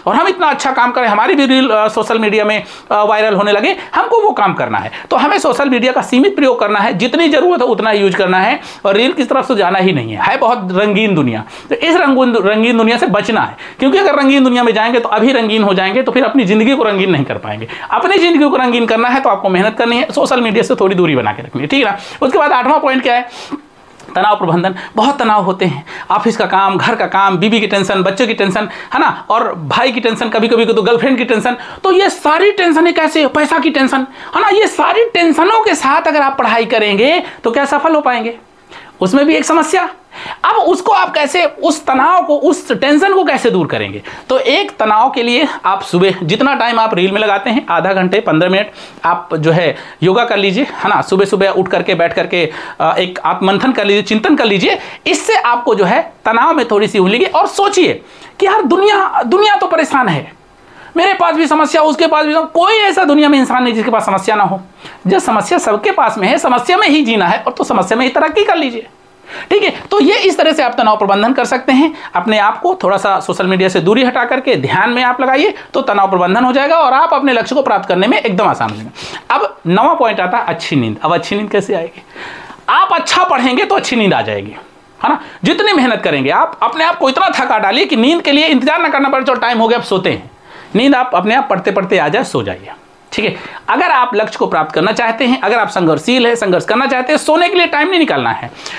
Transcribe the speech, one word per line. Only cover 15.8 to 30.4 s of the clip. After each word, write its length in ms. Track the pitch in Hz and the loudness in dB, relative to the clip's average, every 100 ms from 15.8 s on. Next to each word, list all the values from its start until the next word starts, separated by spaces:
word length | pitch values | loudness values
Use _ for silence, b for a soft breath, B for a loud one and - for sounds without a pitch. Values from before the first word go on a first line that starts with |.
| 190 214 | 0 -2
तो 80 | - | 0
फिर 120 | 254 | 0
अपनी 220 | 262 277 190 | 2 2 2
ज़िंदगी 300 | 214 220 269 | 2 2 2
को 80 | |
रंगीन 280 | 214 202 190 | 0 0 0
नहीं 140 | 151 131 | 0 -2
कर 120 | 110 | -6
पाएंगे। 300 | 110 104 113 B B | -8 -10 -12 B B
अपनी 260 | 220 339 381 | -2 0 2
ज़िंदगी 320 | 339 311 294 | 4 4 2
को 80 | 262 | 2
रंगीन 280 | 254 240 226 | 0 0 0
करना 220 | 226 240 | 0 0
है 140 | 262 | 0
तो 80 | 262 | 0
आपको 200 | 196 196 | 0 0
मेहनत 280 | 180 214 220 | 0 0 0
करनी 200 | 233 240 | 0 0
है, 140 | 285 | -2
सोशल 300 | - 262 254 | -2 0 0
मीडिया 220 | 233 214 | 0 0
से 120 | - 254 | 0 0
थोड़ी 200 | 190 185 | 2 2
दूरी 200 | 170 131 | 2 2
बना 160 | 107 | -2
के 120 | 107 | -4
रखनी 180 | - 123 | -8 -8
है, 60 | 147 | -2
ठीक 180 | 277 220 | 0 0
है 60 | |
ना? 60 | 196 B B | -2 B B
उसके 160 | 269 349 | -2 0
बाद 140 | 294 | 2
आठवां 280 | 254 247 277 | 0 2 0
point 240 | 285 262 | 0 0
क्या 120 | 247 240 | 0 0
है? 140 | 247 B B 285 - _ - - - 180 | -2 B B -14 -14 _ -20 -20 -8 -2
तनाव 200 | 208 208 | 0 0
प्रबंधन। 400 | 180 170 185 185 B - | 0 0 -2 -4 B -2
बहुत 240 | 247 269 | 0 0
तनाव 240 | 226 214 | 0 0
होते 220 | 185 185 180 | 0 -2 -2
हैं, 200 | 139 B B - | -4 B B -4
ऑफिस 260 | 208 226 214 | 0 0 -2
का 80 | 185 | 0
काम, 320 | 190 196 190 | 0 0 0
घर 180 | 185 226 | -2 -2
का 120 | 180 | -2
काम, 300 | 190 196 180 | 0 2 2
बीवी 220 | 208 226 | 0 0
की 80 | 196 | 0
tension, 360 | 202 190 190 | -2 0 0
बच्चों 240 | 185 190 240 | 0 0 -2
की 60 | |
tension, 360 | 226 202 220 208 B B | 0 -2 -2 -6 B B
है 60 | 269 | -2
ना, 260 | 302 - - | 0 -2 -2
और 240 | 220 226 | -2 -2
भाई 380 | 175 147 - 262 | -6 -4 -2 0
की 80 | 240 | 0
tension, 300 | 226 220 220 | -2 -2 -2
कभी 180 | 220 | -2